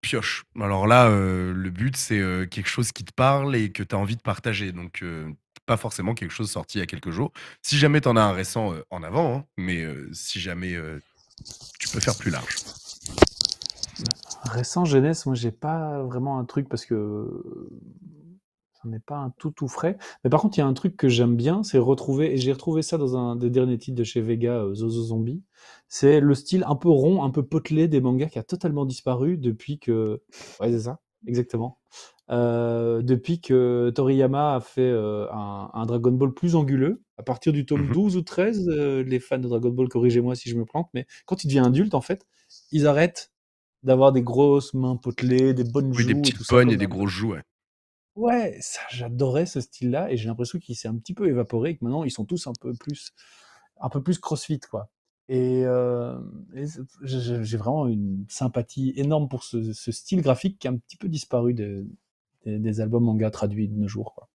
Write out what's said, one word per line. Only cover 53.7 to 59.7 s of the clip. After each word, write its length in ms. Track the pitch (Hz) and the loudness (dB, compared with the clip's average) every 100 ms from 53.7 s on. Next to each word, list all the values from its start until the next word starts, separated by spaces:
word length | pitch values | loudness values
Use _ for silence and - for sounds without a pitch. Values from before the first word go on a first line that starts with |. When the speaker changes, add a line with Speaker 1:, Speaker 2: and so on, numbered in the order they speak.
| _ | _
Speaker 2:
un 100 | 131 | -6
peu 120 | 147 | -4
plus 160 | 139 180 | -2 -2
crossfit, 400 | - 156 - 151 | -2 -6 -4 -6
quoi. 280 | - 104 101 _ _ _ _ | -6 -10 -10 _ _ _ _
Et, 360 | 131 127 127 127 | 0 2 2 2
euh, 520 | 127 123 123 120 127 117 - - 127 | 2 0 -2 -4 -8 -12 -16 -18 -12
et 100 | 147 | -12
c'est, 140 | 156 131 _ | -10 -16 _
j'ai, 160 | 139 131 | -6 -4
j'ai, 240 | 120 120 | -2 -4
j'ai 140 | 107 113 | -2 -4
vraiment 300 | 107 151 135 | -2 0 0
une 380 | 110 101 98 101 | 0 -2 -4 -8
sympathie 640 | - 131 123 117 - 131 131 | -4 -2 -2 -6 -4 -4 -2
énorme 320 | 139 151 143 | 0 0 0
pour 140 | 127 | -6
ce, 300 | - 120 113 | -6 -4 -4